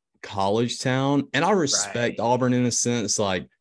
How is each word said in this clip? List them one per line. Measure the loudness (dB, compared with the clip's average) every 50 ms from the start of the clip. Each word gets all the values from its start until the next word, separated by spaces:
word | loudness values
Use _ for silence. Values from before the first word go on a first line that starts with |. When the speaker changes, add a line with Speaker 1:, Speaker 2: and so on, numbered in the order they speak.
| _ _ _ _
Speaker 1:
college | -16 -8 -4 0 0 2 2 2 0 -2 -2 -4
town, | -2 0 0 0 2 2 2 0 0 0 0
and | 0 2
I | 2
respect | 2 2 2 0 0 -2 -2 -2 -4 -2 -2 -2 -2 -2
Speaker 2:
Right. |
Speaker 1:
Auburn | 0 2 2 2 2 2 2
in | 2 2
a | 0
sense. | 0 0 0 0 -2 -2 -2 -2 -2 0
Like, | 0 0 -2 -2 -4 -8 _ _